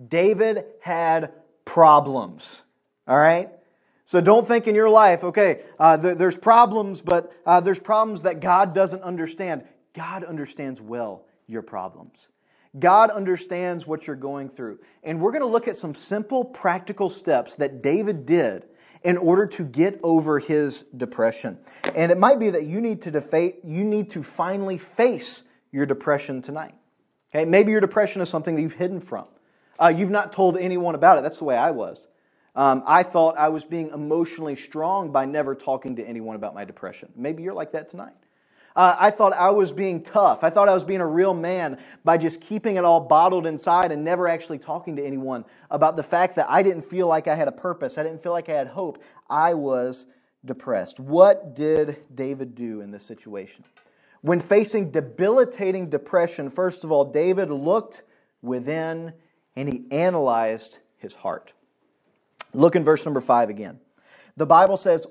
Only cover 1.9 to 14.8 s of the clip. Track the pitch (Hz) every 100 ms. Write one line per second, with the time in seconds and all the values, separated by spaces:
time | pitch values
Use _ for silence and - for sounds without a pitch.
1.9 | 147 143 131 95 76 - - _ _ _
2.9 | _ - 131 156 170 - - _ _ _
3.9 | _ - 180 175 220 226 233 226 208 220
4.9 | 214 208 170 180 170 202 - - - 160
5.9 | 156 175 170 185 175 220 233 240 220 202
6.9 | 175 - 170 170 - - 180 175 185 -
7.9 | 214 220 196 175 160 175 180 196 170 190
8.9 | 185 185 180 160 - 185 151 - _ _
9.9 | - 165 190 170 160 143 - 139 127 107
10.9 | 120 113 92 _ _ - 110 113 101 92
11.9 | 85 - _ _ _ _ _ _ 139 175
12.9 | 202 220 214 190 175 - 175 180 175 151
13.9 | 156 156 131 135 139 135 - 117 98